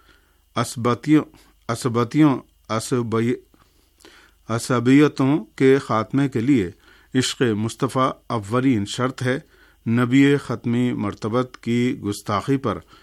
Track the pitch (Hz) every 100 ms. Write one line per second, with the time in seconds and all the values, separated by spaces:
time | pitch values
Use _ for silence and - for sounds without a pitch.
0 | _ _ _ _ _ - 120 - 117 120
1 | - 151 - - _ _ - 117 131 113
2 | 117 143 151 127 - _ - 110 - 127
3 | 120 113 117 123 - _ _ _ _ _
4 | - - _ _ - 117 - 123 120 135
5 | 147 - 131 151 220 - 131 135 - 110
6 | 107 135 139 123 117 139 87 - _ _
7 | _ 131 123 - 127 104 110 - 131 131
8 | 131 - - 117 101 123 131 117 104 -
9 | 127 131 127 135 - _ _ _ - 117
10 | 123 131 139 143 - 117 120 120 123 120
11 | 104 95 113 117 127 - - 120 123 -
12 | 101 104 - 101 113 139 127 85 - -